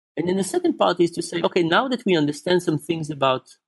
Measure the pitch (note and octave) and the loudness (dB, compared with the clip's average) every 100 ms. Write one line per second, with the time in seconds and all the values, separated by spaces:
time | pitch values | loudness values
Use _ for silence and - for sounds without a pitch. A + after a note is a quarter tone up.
0 | _ - E3+ F#3+ G3 F4+ F4 - G3 F3 | _ -6 -2 -2 -2 0 0 2 2 2
1 | E3+ E3 E3 E3+ F#3 G3 E3 F3+ C4 B3 | 0 0 -6 -2 0 0 2 2 0 -2
2 | - E3+ D3 D3 - F3+ F3 D3+ - E3 | 0 2 2 -2 0 0 0 -2 -2 -6
3 | D3+ D3 C3+ B2+ - - | -6 -2 0 0 -4 -20